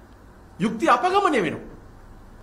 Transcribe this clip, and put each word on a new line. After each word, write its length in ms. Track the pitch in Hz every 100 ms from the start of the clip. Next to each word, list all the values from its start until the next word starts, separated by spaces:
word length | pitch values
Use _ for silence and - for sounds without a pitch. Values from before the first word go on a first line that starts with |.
| - - - - - -
යුක්ති 300 | 208 220 320
අපගමනය 540 | - 359 392 381 269
වෙනවා. 240 | 160 110 - - - - - - - -